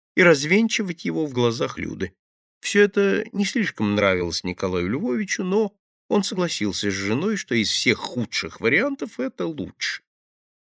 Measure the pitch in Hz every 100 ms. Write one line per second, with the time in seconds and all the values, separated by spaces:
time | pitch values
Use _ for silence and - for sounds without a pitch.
0 | _ - 175 147 147 190 226 - 202 170
1 | 180 165 151 123 120 117 139 - 80 -
2 | 92 - _ _ _ _ - 202 208 202
3 | 202 196 - - 196 - 196 - 107 104
4 | 101 92 87 82 90 90 95 90 87 127
5 | 240 240 202 - 185 196 214 - _ _
6 | - 208 196 185 175 - 104 90 104 95
7 | 98 120 190 214 - 120 101 - 131 107
8 | - 123 110 - 82 - 110 147 277 277
9 | 254 - 254 - 170 156 90 - - -
10 | _ _ _ _ _ _